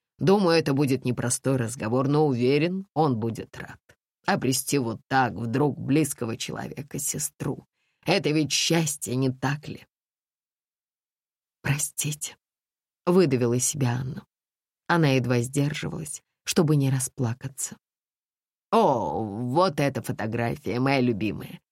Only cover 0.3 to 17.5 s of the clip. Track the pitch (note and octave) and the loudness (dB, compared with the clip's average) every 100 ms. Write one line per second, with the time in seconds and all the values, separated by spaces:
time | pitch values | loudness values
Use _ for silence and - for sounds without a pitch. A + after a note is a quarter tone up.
0.3 | G3+ F3+ E3 D#3 C#3 D3 C3 C3 A#2+ B2+ | 4 6 4 4 2 2 0 -2 -2 -2
1.3 | - C#3 C3+ A2+ - G#2+ B2 C3+ D3 D#3 | -2 0 0 -2 -4 -2 0 2 2 2
2.3 | A#2+ B2 C#3+ E3 F#3+ F#3+ - D#3 A#2 A2+ | 2 2 2 2 -2 -6 0 0 0 -2
3.3 | A2 - - - - _ _ _ _ - | -6 -10 -14 -16 -18 _ _ _ _ -2
4.3 | F#3+ B2 C3 - C#3+ A#2 G#2+ - C3+ B2 | -2 0 -2 0 -2 -2 -6 0 2 2
5.3 | F#2 A#2 B2+ D3 - A#2 C#3+ D3 - A2+ | 0 -2 0 0 0 0 2 0 -2 -8
6.3 | A2+ - A2 C3 - D3+ D3 - - - | -8 -8 -8 -10 -12 -12 -8 -6 -6 -8
7.3 | - D3 B2+ - _ _ _ - F#3+ D3 | -8 -8 -8 -12 _ _ _ -2 0 2
8.3 | D#3 D3 - - E3+ D#3+ - - B2+ C3+ | 0 2 0 2 2 0 -4 -4 0 0
9.3 | C3 C3+ D3 - - - _ _ _ _ | 0 -2 -4 -8 -16 -18 _ _ _ _
10.3 | _ _ _ _ _ _ _ _ _ _ | _ _ _ _ _ _ _ _ _ _
11.3 | _ _ _ - C#3+ - - D3+ D3 - | _ _ _ -4 -2 -4 -6 -6 -6 -10
12.3 | - _ _ _ _ _ _ - F3+ E3 | -14 _ _ _ _ _ _ 2 4 6
13.3 | B2+ A#2+ B2 - D3 B2+ A#2+ C3 - - | 4 2 0 0 0 0 0 -4 -10 -14
14.3 | _ _ _ _ _ - E3+ D#3 C3 B2 | _ _ _ _ _ 0 4 4 4 2
15.3 | B2 A#2+ C#3+ C#3+ D3+ D#3 E3 D#3 - _ | 0 0 0 -2 -2 -8 -8 -10 -14 _
16.3 | _ - - D#3 D3+ C3+ C3 B2+ - B2 | _ -4 2 4 4 2 0 -2 -4 -4
17.3 | A#2 - | -4 -8